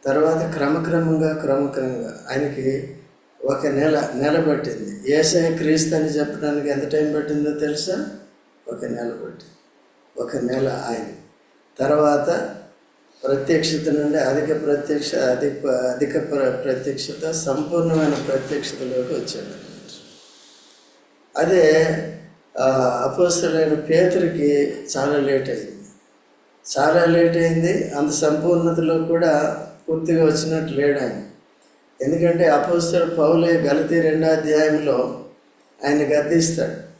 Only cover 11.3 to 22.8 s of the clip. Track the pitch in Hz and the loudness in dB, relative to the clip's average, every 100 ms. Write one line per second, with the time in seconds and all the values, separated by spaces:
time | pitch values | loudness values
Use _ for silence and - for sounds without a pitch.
11.3 | _ _ _ _ - 131 151 147 147 - | _ _ _ _ -4 0 4 4 4 2
12.3 | 170 - - - _ _ _ _ _ 131 | -2 -4 -10 -20 _ _ _ _ _ -2
13.3 | 139 139 160 160 156 156 147 147 151 131 | -2 2 2 2 -2 0 0 0 0 2
14.3 | 139 151 151 147 143 143 147 - - 131 | 0 0 -2 0 -2 0 -2 -2 0 0
15.3 | 123 143 131 143 127 127 123 143 160 147 | 2 0 -2 -2 0 0 -2 -2 -2 -2
16.3 | 143 131 123 143 127 143 131 - 151 160 | 0 0 -2 -2 -4 -4 -6 -8 -8 -6
17.3 | 160 - 139 151 170 165 160 156 135 - | -4 -2 -4 -2 0 2 2 2 0 -2
18.3 | 135 127 143 127 - 127 127 123 123 - | -4 -2 -6 -6 -8 -6 -4 -4 -6 -6
19.3 | 113 101 101 - - - - - - - | -10 -12 -16 -18 -20 -20 -20 -20 -20 -20
20.3 | - - - - _ _ _ _ _ _ | -20 -20 -20 -20 _ _ _ _ _ _
21.3 | - 170 185 156 156 160 - - - - | -2 2 6 6 6 4 0 -6 -12 -18
22.3 | - _ - 131 135 | -20 _ -2 0 2